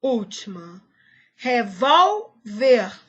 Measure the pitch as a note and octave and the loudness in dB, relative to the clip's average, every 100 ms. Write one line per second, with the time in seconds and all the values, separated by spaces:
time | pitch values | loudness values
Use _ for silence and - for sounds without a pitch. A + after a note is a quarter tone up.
0 | C4 B3 G3+ - - F3+ E3+ F3 _ _ | -2 -2 -4 -12 -16 -16 -16 -20 _ _
1 | _ _ _ _ B3+ B3 A3 F#3 C4 D#4 | _ _ _ _ -4 -2 -2 -2 2 4
2 | F#4 G#4 A4+ _ A3 G#3 C4 B3 G3 - | 4 0 -8 _ -16 -2 4 4 2 -10